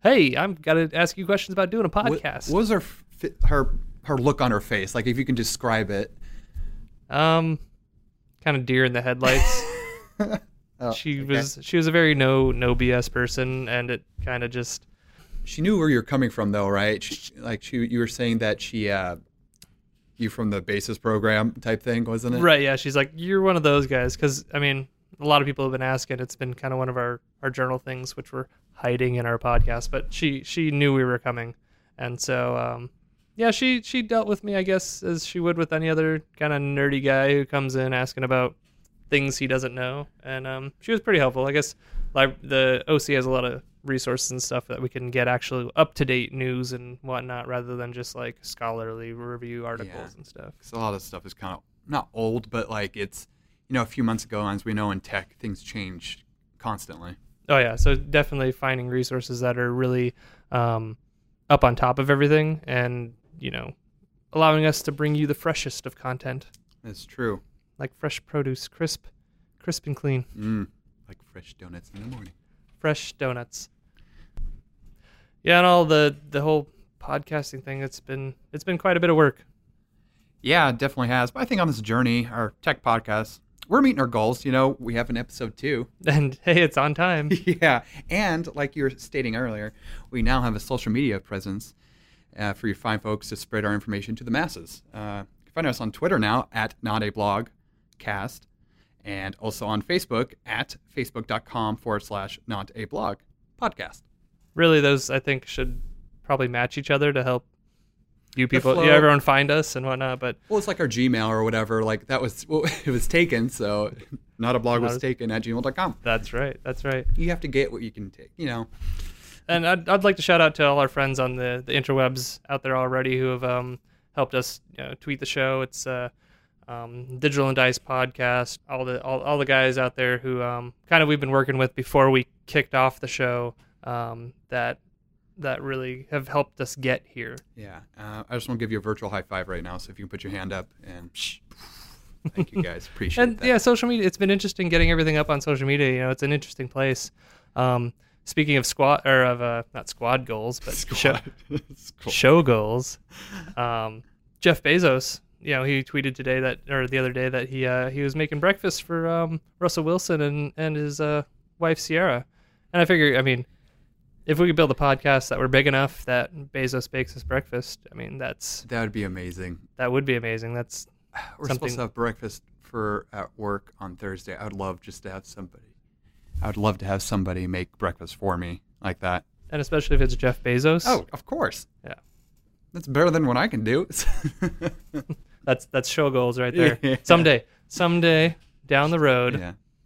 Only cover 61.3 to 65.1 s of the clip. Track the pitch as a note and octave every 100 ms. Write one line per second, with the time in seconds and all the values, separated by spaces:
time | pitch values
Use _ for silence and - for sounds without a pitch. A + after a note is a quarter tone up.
61.3 | _ _ C#3+ C3 A#2+ B2+ C3 C3+ C#3+ C#3+
62.3 | D#3 D3+ D#3 D3+ B2+ B2 B2 A#2+ A#2 _
63.3 | - B2+ B2 B2 - _ _ _ _ _
64.3 | D#3 D#3+ D#3 D#3 D3+ - C#3+ D3+